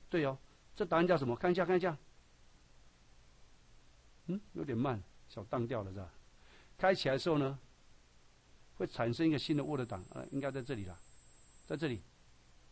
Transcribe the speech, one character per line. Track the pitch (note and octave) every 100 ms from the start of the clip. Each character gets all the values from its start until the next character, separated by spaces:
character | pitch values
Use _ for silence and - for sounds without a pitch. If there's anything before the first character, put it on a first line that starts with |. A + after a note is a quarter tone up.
| -
对 | F3 C#3+
哦， | C3+ - - - -
这 | G3
档 | D#3+
案 | F3
叫 | E3
什 | C3
么？ | A#2+
看 | F3+
一 | F3+
下， | E3+
看 | F3+
一 |
下。 | F3 D3+ - - - - - - - - - - - - - - - - - - - - - - -
嗯， | G3 -
有 | -
点 | D3 A2+
慢， | C#3 A2 - - -
小 | - G2+
当 | C3 A#2
掉 | A#2+
了 | G2
是 | G2
吧？ | F2+ - - - - - - -
开 | F#3+
起 | F#3+ C#3
来 | C3+
的 |
时 | F3
候 | D3+
呢， | C3+ C3+ - - - - - - - - - - - -
会 | F#3
产 | - A#2
生 | A#2+ D#3+
一 |
个 | D3+
新 | - D3
的 |
Word | C#3+ D3 A#2+
档， | F#2 -
呃， | - -
应 | C#3
该 | C#3
在 | C3
这 | B2 A#2+
里 | G2
啦， | F#2 - - - - - - -
在 | D3
这 | D#3
里， | A2+ - - - - - - -